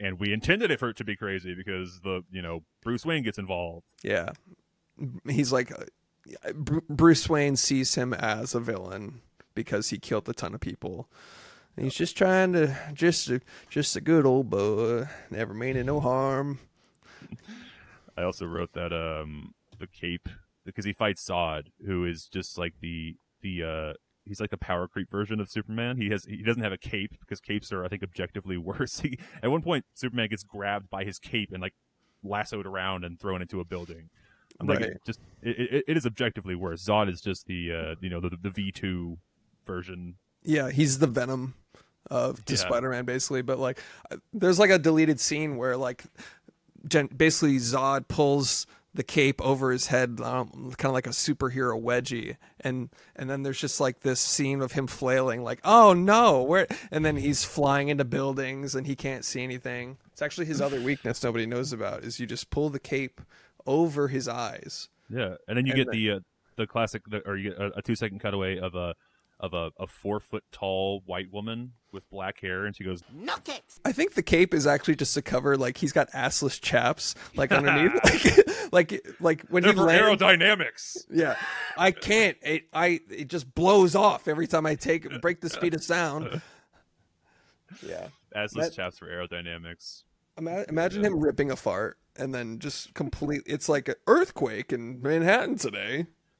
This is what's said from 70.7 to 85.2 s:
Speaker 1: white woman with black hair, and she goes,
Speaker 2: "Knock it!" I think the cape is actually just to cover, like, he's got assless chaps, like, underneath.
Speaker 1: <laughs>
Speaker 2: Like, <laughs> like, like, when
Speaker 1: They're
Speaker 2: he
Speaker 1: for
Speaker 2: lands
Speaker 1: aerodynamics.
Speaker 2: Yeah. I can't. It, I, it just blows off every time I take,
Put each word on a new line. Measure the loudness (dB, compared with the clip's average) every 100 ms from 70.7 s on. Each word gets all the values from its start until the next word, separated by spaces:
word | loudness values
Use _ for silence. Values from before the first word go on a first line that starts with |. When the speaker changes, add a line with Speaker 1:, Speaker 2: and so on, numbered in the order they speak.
| 0 -2 -4 -6
Speaker 1:
white | -8 -6
woman | -8 -8 -8 -10 -16 _
with | -18 -14
black | -10 -8 -8
hair, | -6 -4
and | -6 -6
she |
goes, | -8 -8 -10
Speaker 2:
"Knock | -14 -10 -8 -8
it!" | -12 _ -6
I | -4
think | 0 0
the | 0
cape | 2 4 6
is | 4 4
actually | 2 2 0
just | 2
to | 0
cover, | 0 0 2 2
like, | 2 0
he's | 2
got | 2 2
assless | 0 -2 0 -2 -2
chaps, | 0 2 2 0 -4 -6 -8 0
like, | 4
underneath. | 4 4 4 4 6
Speaker 1:
<laughs> | 4 6 8 8 8 6 2
Speaker 2:
Like, | 4 4
<laughs> |
like, | -2 -10 0
like, | 0 0 0
when | 4
Speaker 1:
They're | 6
Speaker 2:
he | 6
Speaker 1:
for |
Speaker 2:
lands | 6 8 6 6
Speaker 1:
aerodynamics. | 6 6 6 4 0 -6 -12 -12 -2
Speaker 2:
Yeah. | 0 0 -2 -6 -6 -6 2
I | 4
can't. | 4 2 4 4 2
It, | -2 -2 -2
I, | 2 2 2 -2
it | -10 -6
just | -6 -6
blows | 2 8 10 10
off | 8 6 4 -2
every | -2 2
time | 2 2
I |
take, | 0 0 0 -2 -2